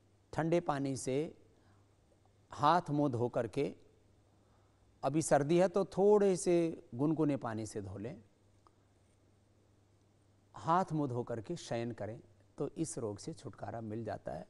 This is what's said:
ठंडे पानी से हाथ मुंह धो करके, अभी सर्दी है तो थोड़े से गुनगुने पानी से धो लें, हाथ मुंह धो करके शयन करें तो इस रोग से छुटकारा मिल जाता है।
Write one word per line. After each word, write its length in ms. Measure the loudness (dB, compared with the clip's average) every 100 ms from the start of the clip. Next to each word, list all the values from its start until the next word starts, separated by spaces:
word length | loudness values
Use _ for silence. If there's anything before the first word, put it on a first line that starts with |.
| _ _ _
ठंडे 280 | -2 0 0
पानी 360 | 0 0 -2 -2
से 380 | -2 -2 -2 -8 -20 _ _ _ _ _ _ _ _ _ _
हाथ 400 | 0 4 4 2
मुंह 220 | 0 0
धो 160 | 0 -2
करके, 460 | -2 -2 -2 -4 -6 -20 _ _ _ _ _ _ _ _ _ _ _
अभी 200 | 0 0
सर्दी 360 | 4 4 6 4
है 100 | 4
तो 160 | 2
थोड़े 520 | 0 4 6 6 6 2
से 460 | 4 4 2 -2 -8
गुनगुने 420 | 0 2 2 2 0
पानी 300 | -2 -6 -6
से 160 | -8
धो 160 | -8 -8
लें, 180 | -10 -12 -18 _ _ _ _ _ _ _ _ _ _ _ _ _ _ _ _ _ _ _ _ _ _
हाथ 380 | -6 2 2 2
मुंह 160 | 0 0
धो 140 | -2
करके 340 | -4 -6 -6 -8
शयन 360 | -6 -4 -4
करें 280 | -6 -10 -10 -16 _ _ -6
तो 100 | -6 -4
इस 200 | -6 -4
रोग 200 | -6 -6
से 140 | -10
छुटकारा 480 | -12 -14 -12 -10 -8
मिल 240 | -6 -6
जाता 280 | -6 -8 -8
है। 140 | -10